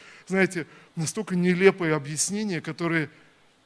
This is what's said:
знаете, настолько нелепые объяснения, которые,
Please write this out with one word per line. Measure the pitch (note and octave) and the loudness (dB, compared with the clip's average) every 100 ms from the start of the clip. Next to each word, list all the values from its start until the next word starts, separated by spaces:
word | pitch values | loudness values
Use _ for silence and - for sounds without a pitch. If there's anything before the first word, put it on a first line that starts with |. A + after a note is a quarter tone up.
| - - - | -20 -20 -2
знаете, | F#3+ F#3 F3 - - - | 2 2 0 -8 -14 -12
настолько | E3 D3+ A3 G3+ | -6 -4 -4 -2
нелепые | F3+ F3+ F3+ F#3+ F#3 E3 | 2 2 6 4 4 0
объяснения, | D#3 C#3 D3+ - G3+ G#3+ D#3+ | -2 -2 -4 -4 -4 -4 -4
которые, | D#3+ C#3+ E3+ E3 C#3+ - - _ _ _ | -8 -4 -2 -2 -4 -10 -20 _ _ _